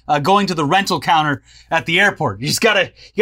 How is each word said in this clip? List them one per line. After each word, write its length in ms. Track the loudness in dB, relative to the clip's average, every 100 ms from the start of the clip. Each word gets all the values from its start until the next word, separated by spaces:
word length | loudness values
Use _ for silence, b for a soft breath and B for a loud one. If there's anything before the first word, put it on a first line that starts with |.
| -2
uh, 100 | -2
going 280 | 2 2 0
to 60 |
the 100 | -2
rental 360 | 0 0 0 -4
counter 420 | 0 0 0 -4 b b b
at 160 | -4 -2
the 140 | 2
airport. 400 | 2 0 -4 -4
You 80 | -6
just 120 | 0
gotta, 240 | 0 0 -2 b b
you 40 | -2